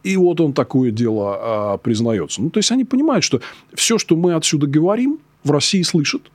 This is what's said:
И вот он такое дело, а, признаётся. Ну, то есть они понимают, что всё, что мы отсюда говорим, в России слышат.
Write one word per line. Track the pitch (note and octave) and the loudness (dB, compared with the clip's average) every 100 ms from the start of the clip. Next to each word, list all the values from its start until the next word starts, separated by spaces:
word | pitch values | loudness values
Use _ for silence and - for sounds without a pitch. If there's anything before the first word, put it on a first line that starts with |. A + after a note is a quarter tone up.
| F#3+ | 0
И | F#3+ | 2
вот | F3+ E3 | 2 4
он | D#3+ | 2
такое | C#3 C3 C3+ B2+ | 2 0 2 0
дело, | A2 A#2 A2 G2+ G2 | 0 -2 0 -2 -4
а, | A#2 G#2+ G#2 G2 | -4 -2 -2 -4
признаётся. | A#2 G#2+ A#2 G#2+ D2 - | -2 0 0 0 -4 -4
Ну, | C#3+ | -2
то | G#3+ | 0
есть | G3+ | 0
они | B3+ A#3+ | 0 0
понимают, | B3+ D#4+ A#3 | 0 2 0
что | - B2+ - - _ | 0 -2 -4 -20 _
всё, | - - A3+ | -6 0 0
что | - E3 | 0 0
мы | F3+ E3 | 2 0
отсюда | - D3+ C#3+ | 0 -2 0
говорим, | D3 E3+ A3 C4 D#4 _ _ | 0 2 0 0 -2 _ _
в | C3+ | 0
России | D3 - G3 | 0 2 0
слышат. | E3+ E3+ C#3 - - | 0 0 0 -4 -12